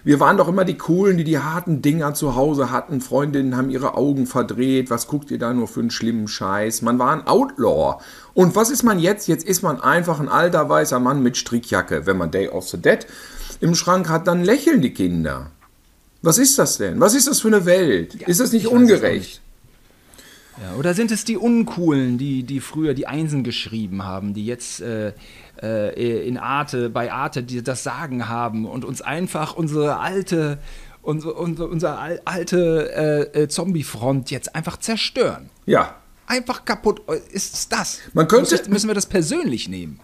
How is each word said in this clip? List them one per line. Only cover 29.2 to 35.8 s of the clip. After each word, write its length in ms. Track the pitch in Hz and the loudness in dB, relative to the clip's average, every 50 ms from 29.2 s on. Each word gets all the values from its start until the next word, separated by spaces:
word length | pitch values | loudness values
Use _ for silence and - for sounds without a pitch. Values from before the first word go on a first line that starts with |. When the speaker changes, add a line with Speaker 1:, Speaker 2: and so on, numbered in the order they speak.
| 185 - - 165 156 156 - | -6 -4 -4 -4 -6 -6 -4
Speaker 2:
unsere 420 | - 165 147 151 151 147 147 127 85 | -4 -4 -2 0 0 2 2 0 -2
alte, 600 | 113 165 185 196 185 - 180 165 156 147 143 143 - - - - - - - - | -2 -2 -2 -4 -2 0 0 0 0 0 -2 -6 -10 -14 -16 -16 -18 -20 -20 -12
unsere, 320 | - 151 151 156 151 165 | -6 -4 -4 -4 -4 -6
unsere, 360 | - 151 175 170 160 156 170 - | -6 -4 -4 -4 -4 -4 -6 -4
unsere 300 | - 160 175 156 143 104 | -2 -2 -2 -2 -2 -4
al-, 220 | 135 156 170 - - | -6 -6 -8 -6 -6
alte, 1040 | 156 175 190 175 - 180 180 175 165 160 156 151 - - - 156 151 151 147 143 - - | -6 -6 -4 -4 0 2 2 4 4 2 2 0 -2 -2 0 0 2 2 2 0 0 0
äh, 80 | 147 151 | 0 0
äh, 40 | 143 | 0
Zombie-Front 840 | - - 170 190 180 156 131 - - 107 117 131 139 135 120 - | 0 -4 -2 0 0 -2 -2 -4 -6 -4 0 0 0 0 -2 -4
jetzt 240 | 139 120 - - - | -8 -8 -8 -8 -8
einfach 220 | 151 160 175 - | -6 -6 -6 -8
zerstören? 720 | - - - 226 208 - - - 269 226 139 85 67 67 - _ _ - | -8 -6 -4 -4 -2 -2 -4 0 0 0 0 0 -4 -12 -20 _ _ 0
Speaker 1:
Ja. 320 | 202 - 117 | 2 4 4